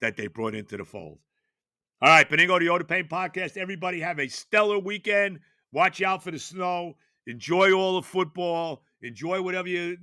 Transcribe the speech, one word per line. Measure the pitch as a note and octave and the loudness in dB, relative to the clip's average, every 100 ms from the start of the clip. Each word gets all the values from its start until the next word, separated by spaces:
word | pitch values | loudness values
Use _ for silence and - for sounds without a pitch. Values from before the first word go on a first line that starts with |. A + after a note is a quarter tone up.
that | A2+ G2+ | -6 -4
they | G#2 | -8
brought | A2+ A2 | -6 -6
into | G#2+ G2 G2+ | -6 -10 -12
the | F#2+ | -12
fold. | G#2 D#2+ D2 _ _ _ _ _ _ _ _ | -14 -16 -20 _ _ _ _ _ _ _ _
All | C3+ | 8
right, | D#3+ C#3+ | 8 8
Benigno, | D3+ F3+ F3+ | 4 4 4
the | E3+ | 2
Art | F3 | 0
of | D#3+ | 0
Pain | F3 D#3+ | -4 -4
podcast. | E3+ F#3 F#3 F3+ G3 | -6 -6 -6 -8 -8
Everybody | F#3 F#3 F3+ F3 | -10 -6 -6 -4
have | E3 D#3 | -6 -4
a | C3+ | -6
stellar | - - G#3+ G#3 G#3 | -8 -2 2 2 2
weekend. | F#3+ G#3 G#3 G3+ G3+ E3 - _ _ | -2 -4 0 2 0 -4 -16 _ _
Watch | C#3 F3+ F#3 | 2 2 2
out | F#3+ F#3+ | -2 -2
for | F3+ | -6
the | D#3 | -10
snow. | - F#3 F3+ F3 E3+ D#3+ _ _ - | -10 -6 -2 -2 -4 -12 _ _ -16
Enjoy | A#2 C#3 F3 F#3+ | -14 0 4 6
all | F#3+ F#3+ F#3 | 6 4 0
the | |
football. | - F#3 F3 F3+ F3 E3 E3 C#3 _ _ | -2 -2 -2 -2 -2 -2 -4 -8 _ _
Enjoy | A#2+ A2+ E3 F#3+ | -16 -10 -4 -4
whatever | F#3 F#3 F3+ | -2 -4 -4
you, | F3 E3+ F3+ | -4 -4 -8